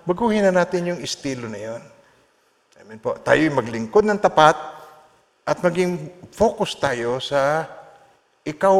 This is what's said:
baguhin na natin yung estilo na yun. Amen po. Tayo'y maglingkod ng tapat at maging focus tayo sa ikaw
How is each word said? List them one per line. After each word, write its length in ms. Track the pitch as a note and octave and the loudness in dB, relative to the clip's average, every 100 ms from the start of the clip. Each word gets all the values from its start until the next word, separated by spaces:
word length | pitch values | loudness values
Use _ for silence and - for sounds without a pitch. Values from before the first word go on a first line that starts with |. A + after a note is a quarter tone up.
| E3+ | -6
baguhin 320 | F3+ A#3 G#3+ | -2 0 2
na 80 | G3 | 4
natin 460 | F3+ F3 F3+ F3 E3+ | 4 2 -2 -4 -6
yung 40 | |
estilo 420 | C#3 - C#3+ B2+ A2+ | -8 -8 -8 -8 -8
na 160 | G#2 | -10
yun. 200 | A2 A#2 - - _ _ _ _ _ _ _ _ | -10 -12 -16 -20 _ _ _ _ _ _ _ _
Amen 160 | G2+ A2 | -20 -8
po. 160 | B2 - | -8 -4
Tayo'y 320 | B2 C3 D#3 | 2 4 4
maglingkod 480 | C#3 A2+ A2+ A2+ G#3 G#3+ | 0 -4 -6 0 2 2
ng 80 | G3+ | 0
tapat 400 | F#3+ - D#3 E3+ - - - - _ _ _ _ - | 2 6 6 4 -6 -16 -20 -20 _ _ _ _ -6
at 120 | - | -2
maging 480 | F3+ E3+ F3+ E3+ D#3 - - | -2 0 -2 -2 -10 -16 -12
focus 400 | - G#3+ G#3 F#3+ - | 0 0 0 -6 -2
tayo 400 | C#3+ B2 A#2 B2+ | -4 -2 -4 -4
sa 480 | - C#3+ C#3+ D#3 D#3+ - - - _ _ _ _ | -2 0 0 0 -4 -14 -20 -20 _ _ _ _
ikaw 320 | D3 D3+ G3 | -12 0 4